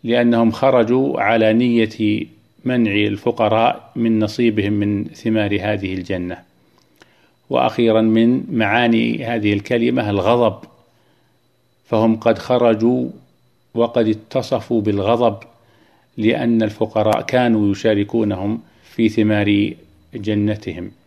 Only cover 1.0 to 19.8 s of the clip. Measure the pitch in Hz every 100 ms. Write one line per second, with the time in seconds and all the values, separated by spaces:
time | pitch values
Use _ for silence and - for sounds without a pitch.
1 | 139 - 101 113 110 110 123 117 110 -
2 | 107 104 - - _ _ 127 127 113 101
3 | 104 104 - 117 110 110 117 - - -
4 | 113 110 104 - 120 107 101 104 104 101
5 | - - 113 110 104 101 101 107 98 92
6 | 85 92 90 87 _ _ _ _ _ _
7 | - _ _ _ _ 131 123 - 117 110
8 | 110 110 117 127 - 139 107 113 120 113
9 | 117 113 113 117 104 101 104 120 117 123
10 | 107 101 95 120 117 - - _ _ _
11 | _ _ _ _ _ _ _ _ _ 113
12 | 113 110 120 113 - 123 120 107 113 127
13 | 123 - _ _ _ _ _ 113 117 -
14 | 110 107 - 135 123 127 - 117 104 101
15 | 98 117 120 104 - _ _ _ _ _
16 | _ - 110 123 120 117 110 104 107 110
17 | 107 107 - 127 123 110 101 98 113 104
18 | 101 117 107 92 98 113 - _ _ -
19 | 113 107 107 104 101 101 104 -